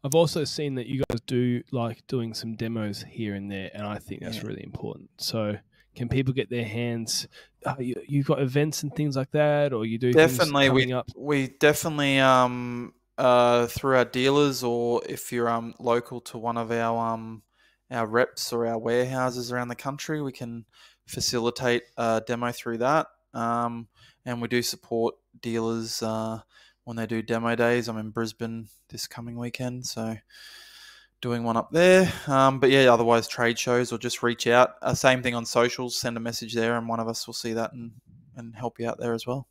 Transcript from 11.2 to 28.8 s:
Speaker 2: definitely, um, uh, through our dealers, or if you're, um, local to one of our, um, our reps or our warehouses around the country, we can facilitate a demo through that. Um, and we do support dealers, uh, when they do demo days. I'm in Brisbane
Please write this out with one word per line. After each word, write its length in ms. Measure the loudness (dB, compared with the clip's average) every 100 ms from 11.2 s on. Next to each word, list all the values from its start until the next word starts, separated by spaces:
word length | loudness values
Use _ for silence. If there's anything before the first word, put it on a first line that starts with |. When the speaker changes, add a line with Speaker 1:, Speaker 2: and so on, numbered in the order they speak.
| -2 0 0
Speaker 2:
definitely, 720 | 4 4 4 -2 0 2 4
um, 760 | 6 6 6 0 -6 -8 -10 _ _ 0
uh, 500 | 6 6 6 4 2
through 300 | -2 2 4
our 80 | 4
dealers, 580 | 2 2 4 2 2
or 380 | -2 0 0 0 -2
if 240 | -12 -6
you're, 160 | -2 0
um, 260 | 0 -4 -6
local 420 | 0 0 0 -12
to 160 | -12 -8
one 200 | -6 -4
of 140 | -2
our, 420 | -2 0 -2 -2
um, 300 | -4 -8 -16 _ _ _ _ _
our 160 | -4 0
reps 460 | 2 0 -2 -6
or 120 | -2 -2
our 100 | -2
warehouses 720 | 0 0 0 -2 -4 -4 -6
around 160 | -6 -6
the 80 | -8
country, 460 | -10 -10 -6 -6
we 100 | -6
can 320 | -8 -12 -12 -16 _ -20 _ _
facilitate 800 | -6 -2 0 0 0 0 0 -2 -4
a 260 | 0 0 -2
demo 260 | -4 -4
through 240 | -6 -8 -2
that. 300 | 2 2 0 _ _
Um, 540 | -6 -2 -2 -2 -6 -14 _ -20 _ -10
and 160 | -6
we 60 | -2
do 140 | 0
support 540 | -2 -8 _ -2 -2 -4 _ _
dealers, 600 | -4 -2 -2 -4 -6 -6
uh, 360 | -4 -4 -6 -8 -14 _ _ _
when 120 | -12 -8
they 80 | -4
do 140 | -4
demo 340 | -2 -2 0 2
days. 320 | 4 4 0
I'm 100 | -8
in 120 | -8
Brisbane 580 | -6 -6 -6 -10 -8 -14 _